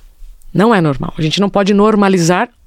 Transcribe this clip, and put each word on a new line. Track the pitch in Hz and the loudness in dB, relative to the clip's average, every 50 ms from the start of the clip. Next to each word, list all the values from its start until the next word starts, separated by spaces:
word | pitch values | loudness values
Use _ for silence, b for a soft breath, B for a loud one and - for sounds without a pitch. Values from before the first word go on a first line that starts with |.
| b b b - - - - - - - - | b b b -20 -20 -20 -20 -20 -14 -6 -2
Não | - 196 233 233 | 0 2 2 2
é | 190 | 2
normal. | 165 151 135 123 156 - - | 2 0 -2 -4 -6 -8 -6
A | - | -4
gente | 160 156 - 180 | -4 -4 -2 -2
não | 202 196 | -2 -2
pode | - 202 202 190 208 | 0 0 0 2 2
normalizar | 196 208 220 214 196 202 190 190 180 165 160 180 185 240 - _ _ - | 2 2 2 2 2 2 2 2 2 2 2 0 0 -2 -6 _ _ -4